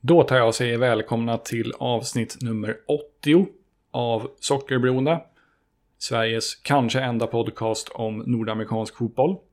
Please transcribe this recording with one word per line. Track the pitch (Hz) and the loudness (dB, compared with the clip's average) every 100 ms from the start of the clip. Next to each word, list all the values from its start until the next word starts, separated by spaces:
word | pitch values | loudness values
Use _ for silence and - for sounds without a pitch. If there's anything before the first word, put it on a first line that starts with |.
Då | 123 170 | 6 6
tar | 131 131 | 6 4
jag | 113 | 4
och | 117 | 2
säger | 123 117 | 0 2
välkomna | 123 110 107 117 117 117 | 2 0 0 -2 -2 -4
till | - 117 113 - | -4 -6 -6 -4
avsnitt | 127 117 120 123 113 - | -2 -2 -2 -4 -4 -6
nummer | 120 110 104 110 - | -6 -4 -4 -8 -4
åttio | 147 - _ 147 165 190 - _ _ _ | -4 -4 _ 4 4 4 -4 _ _ _
av | - 120 113 120 - | -4 -2 -2 -4 -10
Sockerberoende, | - 139 - 131 127 127 139 165 - _ _ _ _ _ _ _ | -2 -2 0 0 2 2 2 0 -4 _ _ _ _ _ _ _
Sveriges | - 117 113 113 - - | -4 -2 0 -2 -4 -10
kanske | - 143 117 131 | 0 2 2 0
enda | 131 117 117 | -2 -2 -2
podcast | 113 110 - 113 110 - | -2 -2 -4 -4 -4 -6
om | - 110 107 | -6 -6 -6
nordamerikansk | 113 120 113 110 104 113 107 - | -2 -2 0 -4 -2 -4 -4 -4
fotboll. | 117 - 180 185 _ | -4 0 0 0 _